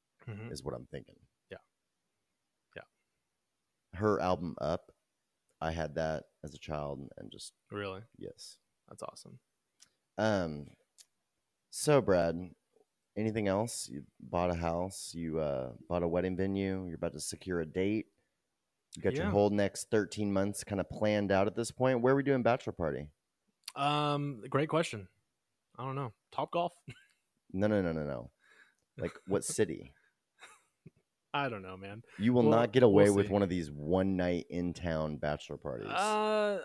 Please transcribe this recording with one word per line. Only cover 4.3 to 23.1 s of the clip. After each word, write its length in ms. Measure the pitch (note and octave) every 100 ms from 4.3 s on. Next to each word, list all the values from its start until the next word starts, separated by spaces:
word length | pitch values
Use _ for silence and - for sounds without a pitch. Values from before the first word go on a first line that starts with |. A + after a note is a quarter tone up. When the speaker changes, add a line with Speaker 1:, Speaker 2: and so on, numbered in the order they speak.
| F2+ E2+ -
Speaker 2:
Up, 320 | D2 F2 - _ _ _ _ _ _ _
I 100 | D#2+
had 240 | E2 D#2 D#2+
that 300 | D#2+ D#2 - _
as 100 | D2
a 40 | C#2+
child 500 | - D2+ D2 C#2 C2+ -
and 140 | -
just 220 | - - - _
Speaker 1:
Really? 300 | G2+ G2 F#2+ A2 -
Speaker 2:
Yes. 400 | - - - - _ _ _
Speaker 1:
That's 160 | -
awesome. 360 | - - - B2+ _ _ _ _ - _ _ -
Speaker 2:
Um, 500 | G#2+ G2 E2+ D2 C2+ - _ - - _ _ _ _ _ _
so 320 | - D3+ C#3+
Brad, 500 | G2+ F2+ E2+ E2 F2+ - _ _ _ _ _ G#2
anything 300 | A2 A2 G2+
else? 400 | F#2+ A#2 - -
You 140 | C#2+ - _
bought 300 | - F2 F2+
a 60 | E2+
house, 560 | E2+ E2+ F#2+ - -
you, 260 | E2+ E2 D#2+
uh, 320 | D2+ C2 B1+ A1+ -
bought 140 | F2
a 40 | F2
wedding 300 | F2 F#2 F2+
venue, 480 | F#2+ G2 G2 F#2+ F2+
you're 100 | D#2
about 180 | E2+
to 60 | D2
secure 400 | - E2+ F#2+ F2
a 40 | D#2+
date. 400 | F2+ G2 A2 - _ _ _ _ _ _ _ _ -
You 60 |
got 100 | F#2+
your 120 | C3+ G2+
Speaker 1:
Yeah. 60 |
Speaker 2:
whole 180 | G2+ G#2
next 400 | G#2 G2 - -
thirteen 400 | A2 F#2 G#2+ G#2
months 320 | G2 G2+ G2
kinda 220 | - G2 F2
planned 460 | - G#2+ G#2 G2
out 140 | F#2+ G2+
at 80 | -
this 140 | A#2
point. 280 | - B2+ B2
Where 120 | B2
are 20 | C#3
we 80 |
doing 200 | C#3 C3
bachelor 280 | A2+ B2+ -
party? 340 | - D#2+ C2 D2+